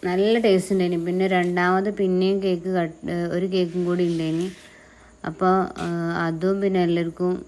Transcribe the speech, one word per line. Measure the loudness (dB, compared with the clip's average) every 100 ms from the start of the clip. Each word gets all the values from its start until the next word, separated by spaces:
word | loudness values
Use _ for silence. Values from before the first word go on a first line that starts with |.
നല്ല | -2 0 2 4
ടേസ്റ്റ് | 4 2 2
ഉണ്ടായിന്. | 0 2 0
പിന്നെ | -2 0 2
രണ്ടാമത് | 2 0 0 2 2 0
പിന്നെയും | 0 0 2 2 2
കേക്ക് | 0 -2 -2
കട്ട്, | -2 -2 -6 -6 -4 -2
ഒരു | -2 -2
കേക്കും | 0 0 -2
കൂടി | -2 0 0
ഉണ്ടായിന്. | 0 -2 -2 -4 -8 -20 -20 -20 -20 -20 -12
അപ്പോൾ, | -12 -2 2 2 0 -4
ഏഹ്, | -6 -4 -4 -2
അതും | -2 -2 0 0
പിന്നെ | 0 2
എല്ലാവർക്കും | 2 2 -2 -2 -2 -2